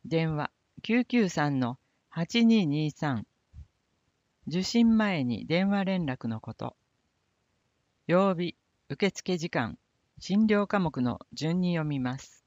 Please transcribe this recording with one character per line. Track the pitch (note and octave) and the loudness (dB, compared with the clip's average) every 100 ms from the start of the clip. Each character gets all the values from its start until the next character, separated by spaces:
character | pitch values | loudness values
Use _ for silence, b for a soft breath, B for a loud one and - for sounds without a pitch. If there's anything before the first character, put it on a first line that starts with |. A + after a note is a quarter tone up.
| - | -2
電 | D#3+ D#3+ D3+ | -2 0 -2
話 | - _ _ - | -6 _ _ -16
九 | - A#3 A#3+ | -2 0 2
九 | A#3+ F#3+ | 2 2
三 | E3 D3 C3+ | 0 0 0
の | B2 B2+ _ _ _ | -2 -4 _ _ _
八 | E3 E3+ A#3 A#3 | -8 -2 4 6
二 | A3+ E3 | 6 4
二 | D3 D#3 | 0 -2
三。 | - D3+ A#2 - _ _ - - _ _ _ _ _ _ _ - | -2 -4 -4 -8 _ _ -20 -20 _ _ _ _ _ _ _ -6
受 | E3+ | -4
診 | F#3+ A#3 A#3 A3 | 0 4 6 4
前 | G#3+ E3+ | 2 0
に | B2 A2+ - | -2 -2 -2
電 | E3 G3 | 0 2
話 | G3+ | 0
連 | F#3+ F#3+ D#3 | 0 -2 -2
絡 | B2+ A#2 | -4 -6
の | A2 | -6
こ | - - | -10 -10
と。 | B2 _ _ _ _ _ _ _ _ _ _ _ _ _ - | -10 _ _ _ _ _ _ _ _ _ _ _ _ _ 0
曜 | F3 G3 | 2 2
日、 | E3+ F3 _ _ _ _ | 0 -4 _ _ _ _
受 | C#3+ G3 | -2 -2
付 | - - F3+ | -2 -6 -4
時 | D#3+ | -4
間、 | D3+ A2 - _ _ _ - | -4 -6 -8 _ _ _ -20
診 | - G3 A3 | -2 2 4
療 | G#3 G3+ | 2 2
科 | G3+ | 0
目 | E3 C3 | -2 -2
の | B2 - - | -2 -4 -10
順 | - D3+ F3 | -6 -2 0
に | F3+ E3+ | 0 0
読 | D3+ | -2
み | C#3+ | -4
ま | B2+ C3+ | -4 -6
す。 | - _ | -14 _